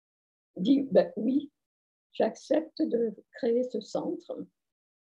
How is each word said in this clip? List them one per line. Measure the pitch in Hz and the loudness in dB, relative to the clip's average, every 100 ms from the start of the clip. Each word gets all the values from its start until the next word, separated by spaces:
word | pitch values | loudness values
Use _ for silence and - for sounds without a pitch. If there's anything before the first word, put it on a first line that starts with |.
| _ _ _ _ _ - | _ _ _ _ _ -2
dit, « | 196 269 - | 2 2 4
Ben | 185 - - | 4 4 0
oui, | 220 277 - _ _ _ _ _ _ | 0 0 -2 _ _ _ _ _ _
j'accepte | - 220 - - 311 311 - | -2 -2 -2 -2 -2 -2 -4
de | 262 233 226 214 - | -2 0 -2 -4 -16
créer | - 233 233 | -4 0 2
ce | 254 - | 0 -4
centre. » | - 165 - 349 - - - _ _ _ _ _ | -6 -4 -4 -6 -8 -12 -12 _ _ _ _ _